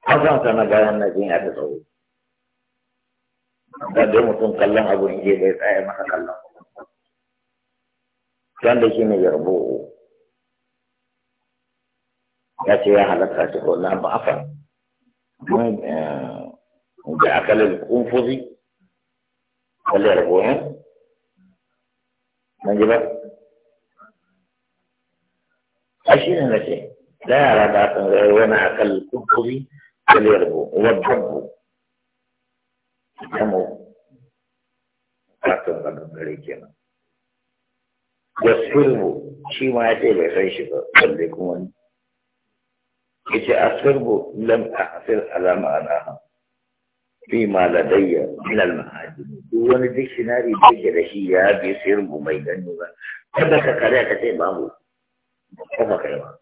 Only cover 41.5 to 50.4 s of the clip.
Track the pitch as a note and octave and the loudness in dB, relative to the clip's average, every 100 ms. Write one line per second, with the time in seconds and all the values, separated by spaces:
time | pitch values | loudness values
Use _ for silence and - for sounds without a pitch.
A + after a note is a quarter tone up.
41.5 | F2 F#2 _ _ _ _ _ _ _ _ | -8 -10 _ _ _ _ _ _ _ _
42.5 | _ _ _ _ _ _ _ - A2+ - | _ _ _ _ _ _ _ -8 -6 0
43.5 | - - - C#3 C#3 A#2 G#2+ - - A2+ | 2 2 2 0 0 0 -2 -2 -6 0
44.5 | A2+ G#2+ - E2+ E2+ - A2 - F2 F2+ | 0 0 -6 -6 -8 -4 -2 -2 -2 0
45.5 | F2 D2 D2+ D#2 D2 - - _ _ _ | 0 0 -4 -2 -4 -6 -18 _ _ _
46.5 | _ _ _ _ _ _ _ - A2+ G#2+ | _ _ _ _ _ _ _ -6 -2 0
47.5 | F#2+ F2+ F2 D#2+ F#2+ F#2+ E2 - - - | 2 4 2 2 2 2 0 -2 -8 -4
48.5 | G#2+ F2+ E2 - D2+ D#2+ - C#2+ G2 - | 0 0 -2 -10 -16 -18 -18 -18 -18 -6
49.5 | A2+ A#2+ B2+ B2+ B2 C3 - A2+ B2 | -2 2 2 2 -4 -6 -6 -4 -2